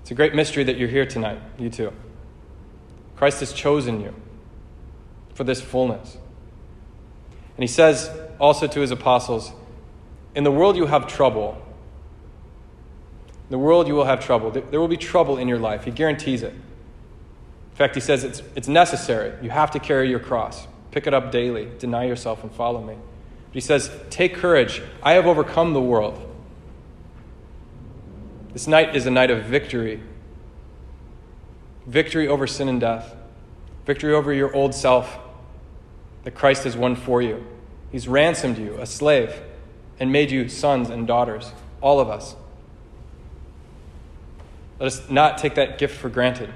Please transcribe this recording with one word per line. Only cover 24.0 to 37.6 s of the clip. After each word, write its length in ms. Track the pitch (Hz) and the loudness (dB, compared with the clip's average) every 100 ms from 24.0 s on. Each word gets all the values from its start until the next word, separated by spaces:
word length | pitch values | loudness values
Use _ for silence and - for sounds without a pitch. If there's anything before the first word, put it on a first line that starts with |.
| - | -14
"Take 260 | - 180 - | -2 -2 0
courage. 460 | 180 156 117 - - - | 4 4 4 -2 -12 -2
I 100 | 147 | 6
have 140 | 175 175 | 6 6
overcome 460 | 156 147 - 170 | 4 2 2 2
the 80 | 143 | 2
world." 400 | 127 113 104 - - - - - - - - - - - - - - - - - - - - - - - - | 2 2 0 -6 -16 -18 -20 -20 -20 -20 -20 -20 -20 -20 -20 -20 -20 -20 -20 -20 -18 -18 -18 -18 -18 -18 -14
This 120 | 120 156 | -10 4
night 300 | 156 156 143 | 4 6 0
is 100 | 127 | 2
a 60 | |
night 180 | 127 127 | 4 4
of 140 | 117 | 2
victory. 560 | 107 139 - 120 113 107 110 - - - - - - - - - - - - - - - - - 127 | 0 -2 -2 -4 -4 -8 -14 -18 -20 -20 -20 -20 -20 -20 -20 -20 -20 -20 -20 -20 -20 -20 -20 -20 -2
Victory 440 | 131 156 160 151 | 0 0 0 0
over 180 | 143 135 | 0 0
sin 220 | - 135 | -2 -2
and 100 | 123 | 0
death. 340 | 117 113 - - - - - - - - - | 0 -2 -8 -18 -20 -20 -20 -20 -20 -14 -6
Victory 280 | 139 151 | -4 2
over 200 | 151 143 | 2 2
your 220 | 139 135 139 | 0 0 2
old 180 | 139 | 0
self 460 | 110 131 127 123 - - - - - - - - - - - | 2 4 4 2 -12 -18 -20 -20 -20 -18 -20 -20 -20 -20 -14
that 80 | 123 | -14
Christ 320 | - 143 135 | 2 4 4
has 140 | 131 117 | -2 0
won 180 | 123 123 | 0 0
for 260 | 131 123 | 0 0
you. 240 | 120 110 - - | 0 -4 -10 -18